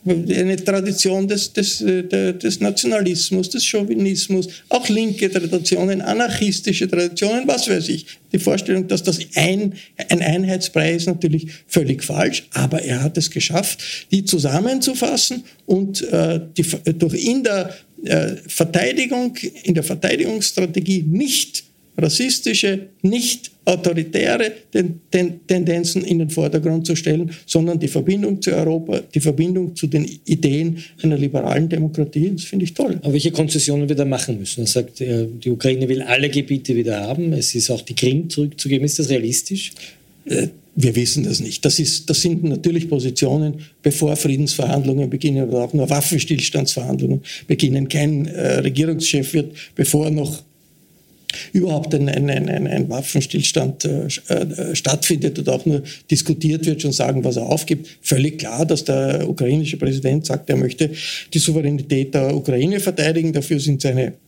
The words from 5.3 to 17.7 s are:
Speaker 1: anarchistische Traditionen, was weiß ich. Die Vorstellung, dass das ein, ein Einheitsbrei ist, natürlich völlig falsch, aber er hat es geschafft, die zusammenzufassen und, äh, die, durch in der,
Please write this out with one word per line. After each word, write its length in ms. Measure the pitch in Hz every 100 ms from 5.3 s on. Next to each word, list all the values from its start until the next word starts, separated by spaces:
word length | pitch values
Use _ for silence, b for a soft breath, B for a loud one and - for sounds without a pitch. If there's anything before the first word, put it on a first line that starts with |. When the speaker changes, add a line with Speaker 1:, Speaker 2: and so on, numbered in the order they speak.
| 190 165 180 165 180 185 190
Speaker 1:
anarchistische 880 | 190 208 240 - 208 190 - 175 190
Traditionen, 600 | 175 175 175 202 233 269
was 220 | 254 240
weiß 200 | 185 165
ich. 160 | - - B _
Die 80 | 190
Vorstellung, 480 | 190 196 - 190 185
dass 160 | 190
das 160 | 180 165 - -
ein, 380 | 165 196 202 B B - -
ein 120 | 170
Einheitsbrei 720 | 165 175 190 185 180 160 156
ist, 140 | 170 175
natürlich 400 | 175 165 151 - B _
völlig 360 | 175 147 131
falsch, 440 | - 147 190 - -
aber 280 | 131 135 160
er 200 | 139 127
hat 140 | 147 175
es 120 | 160
geschafft, 760 | - - 165 202 - - - -
die 120 | 196
zusammenzufassen 1200 | 190 175 139 151 226 269 262 254 240 254 - 247 B B -
und, 360 | 185 196 196
äh, 360 | 185 170 165 165 165 -
die, 80 | - - -
durch 320 | 165 160 - -
in 180 | 262
der, 300 | 233 202 185